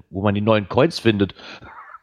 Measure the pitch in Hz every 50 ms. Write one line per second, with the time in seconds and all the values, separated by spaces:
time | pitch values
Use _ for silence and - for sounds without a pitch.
0 | - _ - 95 95 104 101 101 104 110 110 107 101 90 - 120 131 170 - -
1 | - 113 110 101 98 90 - - - - - - - - - - - - - -